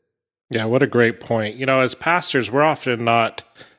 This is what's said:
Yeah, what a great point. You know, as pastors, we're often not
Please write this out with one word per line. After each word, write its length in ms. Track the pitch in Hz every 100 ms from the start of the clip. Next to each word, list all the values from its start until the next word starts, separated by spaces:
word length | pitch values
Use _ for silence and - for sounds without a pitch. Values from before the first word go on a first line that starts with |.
| _ _ _ _ _
Yeah, 160 | 113 110
what 160 | 123
a 40 | 139
great 320 | 120 117 113
point. 380 | - 113 107 110
You 100 | 131
know, 140 | 131
as 140 | 127
pastors, 560 | - - 175 170 143 104
we're 120 | 127
often 420 | 151 147 - 120
not 380 | 117 117 113 - - _ -